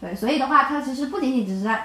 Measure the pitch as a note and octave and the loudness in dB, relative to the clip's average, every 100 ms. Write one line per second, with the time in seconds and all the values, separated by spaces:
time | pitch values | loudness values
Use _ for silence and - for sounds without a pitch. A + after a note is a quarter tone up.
0 | - G3+ A3 D4+ C4 C#4 C4+ D4 C4 C4 | -10 -4 0 0 4 4 4 0 -2 -4
1 | C#4+ F#4+ C4 C4 F#3+ F#3+ G#3 G3+ | -4 0 0 2 0 -2 0 -2